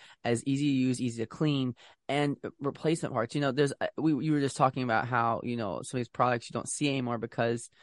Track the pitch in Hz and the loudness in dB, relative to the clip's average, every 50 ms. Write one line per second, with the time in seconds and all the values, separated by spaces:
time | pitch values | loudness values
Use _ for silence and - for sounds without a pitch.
0 | - - - _ - 120 120 113 - 135 139 139 147 143 139 131 127 131 127 - | -20 -20 -14 _ -2 0 0 0 0 0 0 2 2 2 2 4 2 2 2 0
1 | 127 120 117 117 110 - - - 156 151 143 135 131 123 120 - - - - _ | -2 -4 -4 -4 -6 -6 -4 0 0 2 2 2 0 -2 -4 -6 -12 -20 -20 _
2 | _ - 135 147 147 143 139 - - - - - 135 139 131 - - 156 170 165 | _ -2 0 0 2 0 0 -4 -6 -10 -8 -6 -4 -4 -4 -2 0 0 0 0
3 | - - 127 117 113 - - 147 147 139 123 143 143 139 - - 98 - - - | -2 -2 -2 -2 -2 0 0 0 0 2 2 2 2 2 0 -2 -4 -4 -2 0
4 | 139 160 151 123 135 156 151 147 139 135 - - 143 131 - 135 127 123 113 107 | 2 2 2 2 2 2 2 2 2 0 2 2 2 2 2 2 0 2 2 2
5 | - 120 123 120 117 113 113 - - 120 120 117 110 98 76 - - - - 127 | 2 2 0 2 2 2 0 -2 -2 -4 -4 -4 -4 -4 -4 -6 -6 -6 -6 -6
6 | 120 - - - 123 123 123 117 - - - 120 - - - - 147 143 135 135 | -6 -4 0 2 2 2 2 0 -2 -4 -8 -6 -6 -6 -4 -2 0 0 0 0
7 | 123 120 120 113 117 117 - - 117 117 120 117 - - _ - | -2 -2 -4 -4 -4 -4 -2 0 2 2 0 -2 -4 -10 _ -20